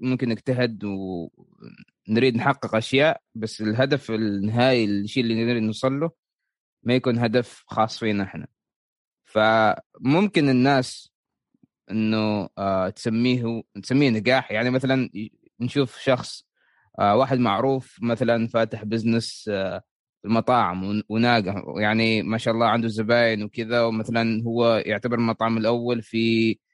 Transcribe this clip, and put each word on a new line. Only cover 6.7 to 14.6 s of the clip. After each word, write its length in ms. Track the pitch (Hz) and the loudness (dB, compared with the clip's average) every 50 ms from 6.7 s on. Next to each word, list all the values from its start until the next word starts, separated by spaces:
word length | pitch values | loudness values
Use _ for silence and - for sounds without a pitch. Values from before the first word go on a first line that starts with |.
| _ _ | _ _
ما 120 | - 113 123 | -2 0 0
يكون 240 | 131 - 127 117 117 | 2 2 0 0 0
هدف 460 | 120 117 110 123 117 - - - _ | 0 2 2 0 0 -2 -6 -20 _
خاص 320 | - - 113 110 113 - - | -6 -2 0 0 0 -2 -4
فينا 260 | 117 110 104 101 98 | -2 -2 -2 -2 -4
إحنا. 220 | 95 - - - - _ _ _ _ _ _ _ _ _ _ _ _ _ _ _ | -4 -8 -12 -16 -16 _ _ _ _ _ _ _ _ _ _ _ _ _ _ _
فممكن 1200 | _ - 107 107 110 110 113 110 107 - - - _ _ - - 127 143 175 208 202 - 175 147 139 | _ 0 2 4 4 4 4 4 2 2 0 -6 _ _ -4 0 2 4 4 4 2 2 2 2 4
الناس 640 | 131 127 127 139 143 131 127 - - - - _ _ _ _ _ _ _ _ _ _ _ _ _ _ _ _ - | 4 4 4 4 4 2 0 -2 -6 -16 -18 _ _ _ _ _ _ _ _ _ _ _ _ _ _ _ _ -6
إنه، 580 | 92 110 110 110 110 110 107 107 107 104 95 - - - | -4 -2 0 0 0 0 0 0 -2 -2 -4 -6 -8 -4
آه، 300 | 98 98 95 95 92 92 | -2 0 0 0 0 -2
تسميه، 720 | - - - 120 110 113 120 127 123 123 120 113 117 113 - _ - 101 | -4 -6 -4 -2 0 0 2 2 0 0 -2 -4 -6 -6 -8 _ -16 -12
تسميه 280 | 92 - 127 139 147 131 | -4 0 2 4 4 4
نجاح. 420 | 113 110 98 123 127 131 120 - | 2 2 2 2 2 2 0 0
يعني 180 | 104 107 | -2 -2